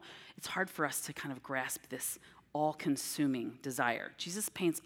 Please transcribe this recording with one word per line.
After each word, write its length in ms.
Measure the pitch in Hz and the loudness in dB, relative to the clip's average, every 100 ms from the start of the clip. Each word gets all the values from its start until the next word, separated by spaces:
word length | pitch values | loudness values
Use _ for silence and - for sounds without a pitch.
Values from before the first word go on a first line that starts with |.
| - - - - | -6 -16 -18 -12
it's 120 | - | -4
hard 220 | - 185 | 0 0
for 160 | - 151 | 2 0
us 140 | - | 0
to 120 | - | -4
kind 180 | 143 143 | -4 -6
of 100 | 127 | -6
grasp 460 | - 135 127 - - | -2 -2 -2 -4 -6
this 320 | 135 - - - - - | -4 -4 -6 -10 -20 -6
all-consuming 1080 | 147 151 151 151 139 - - 147 127 107 123 | 2 2 2 2 2 0 2 2 2 0 -4
desire. 520 | 139 123 123 117 - - | -4 2 4 2 -2 -6
Jesus 320 | - 185 208 | -6 -2 -4
paints 320 | - 180 160 | 2 4 2